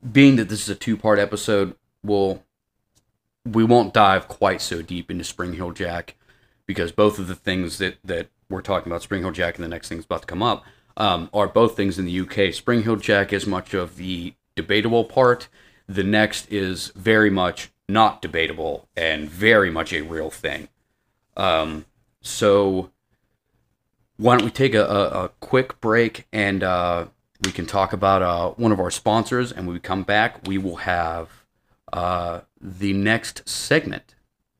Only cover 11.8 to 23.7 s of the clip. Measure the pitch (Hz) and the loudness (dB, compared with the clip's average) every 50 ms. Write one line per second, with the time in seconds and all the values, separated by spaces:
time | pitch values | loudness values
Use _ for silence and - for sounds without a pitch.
11.8 | 98 98 87 95 90 87 90 92 92 - - 107 98 90 85 - - 123 120 117 | -2 -2 -2 -2 -4 -2 -2 -4 -4 -4 0 0 0 0 0 -4 -2 0 0 2
12.8 | 104 117 110 98 - - 104 98 98 - 101 98 95 101 92 92 - - 101 92 | 2 0 -2 -2 0 2 2 2 2 0 -2 -4 -2 -2 -4 -6 -6 -4 -6 -6
13.8 | 90 85 90 87 90 92 90 85 87 - - _ _ _ - 95 85 - 101 110 | -6 -6 -10 -10 -8 -8 -6 -6 -8 -12 -14 _ _ _ -10 -8 -2 0 0 2
14.8 | 104 117 117 117 110 - - 135 127 123 123 123 - - _ _ _ _ _ _ | 2 2 2 2 0 2 2 4 4 4 4 2 -2 -18 _ _ _ _ _ _
15.8 | _ - 95 101 95 101 107 107 107 104 - - - - 104 98 95 92 90 82 | _ -8 -4 -2 0 2 2 2 2 2 0 -6 -10 -6 -4 -4 -4 -4 -6 -8
16.8 | - - - 95 92 110 110 110 110 101 95 92 90 87 - - - - _ _ | -10 -12 -12 -4 2 4 4 6 6 4 4 2 0 -2 -2 -6 -12 -18 _ _
17.8 | _ - 98 110 110 101 - - - 82 82 82 82 80 82 80 78 76 73 - | _ 0 2 4 4 4 2 -4 -10 -6 -2 -2 -2 -2 -4 -6 -6 -6 -6 -8
18.8 | - _ - 90 82 80 78 76 76 76 85 90 107 110 113 104 95 87 80 80 | -12 _ -6 -4 -2 -2 -2 -4 -6 -10 -4 0 4 4 6 6 4 2 -2 -4
19.8 | 82 - 90 76 78 82 82 80 78 78 - - - 73 71 73 73 - _ _ | -6 -6 -6 -8 -8 -8 -8 -8 -8 -8 -8 -4 -4 -4 -4 -4 -10 -16 _ _
20.8 | _ _ _ _ _ _ _ _ _ _ - - 95 92 82 80 78 80 78 78 | _ _ _ _ _ _ _ _ _ _ -4 0 2 2 2 2 0 -2 -6 -10
21.8 | - _ _ _ _ _ _ _ - - - - 117 101 98 101 101 98 95 92 | -12 _ _ _ _ _ _ _ -12 -10 -4 2 4 4 6 4 4 2 0 -2
22.8 | 92 - _ _ _ _ _ _ _ _ _ _ _ _ _ _ _ _ | -6 -8 _ _ _ _ _ _ _ _ _ _ _ _ _ _ _ _